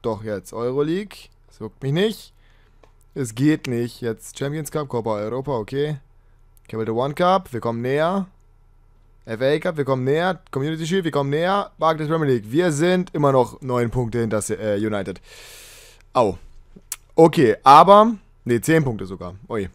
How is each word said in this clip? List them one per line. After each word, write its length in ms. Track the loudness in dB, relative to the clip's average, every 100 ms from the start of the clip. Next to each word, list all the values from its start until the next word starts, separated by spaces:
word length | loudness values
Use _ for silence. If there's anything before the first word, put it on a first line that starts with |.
Doch, 200 | -6 -8
jetzt. 300 | -8 -10 -10
Euroleague. 760 | -8 -6 -4 -4 -4 -8 -16 -20 _ _
Es 80 | -16
juckt 240 | -16 _
mich 100 | -4
nicht. 400 | 0 -2 -4 -16 _ _ _ _ _ -20 _ -18
Es 220 | -8 -8
geht 320 | 0 0 2 -2
nicht. 340 | -4 -6 -6
Jetzt 380 | -8 -8 -12 -10
Champions 320 | -8 -6 -6
Cup, 180 | -8 -6
Copa 260 | -6 -4 -4
Europa, 340 | -4 -6 -4
okay. 480 | -6 -4 -4 -4 -6 _ _ _ _ _ _ _
Capital 260 | -8 -4
One 180 | -2 -4
Cup, 400 | 0 0 0 -2
wir 60 | -8
kommen 240 | -6 -4
näher. 440 | -2 0 0 -2 -6 _ _ _ _ _ _ _ _ _ -12
F 140 | -2
A 160 | 0 0
Cup, 180 | -2 -4
wir 80 |
kommen 200 | -2 -2
näher. 340 | 0 0 0 -4 -8
Community 340 | -6 -4 -4 -2
Shield, 180 | -2
wir 60 | -2
kommen 200 | -2 -2
näher. 420 | -2 0 -2 -4 _
Barclays 320 | 0 0 -2
Premier 260 | -2 0
League, 180 | 0 0
wir 180 | 0 0
sind 420 | 2 2 2 -2
immer 200 | 0 2
noch 280 | 4 2 -2
neun 280 | -4 -2 -2
Punkte 300 | -2 -2 -2
hinter, 180 | -2 -2 -4
äh, 260 | -4 -2 -2
United. 440 | -2 -4 -6 -10 -16 -20 -20 -20 -20 -20 -20 -20 -6
Au. 240 | 0 0 -2 -14 -20 -20 -20 _ -18 _ 4
Okay, 400 | 4 6 2 4
aber, 480 | 8 10 10 8 6 0 _ _
nee, 160 | -2 -2
zehn 240 | 2 2
Punkte 220 | 2 -6 -10
sogar. 280 | -10 -12 -14 -8
Ui. 200 | -6 -6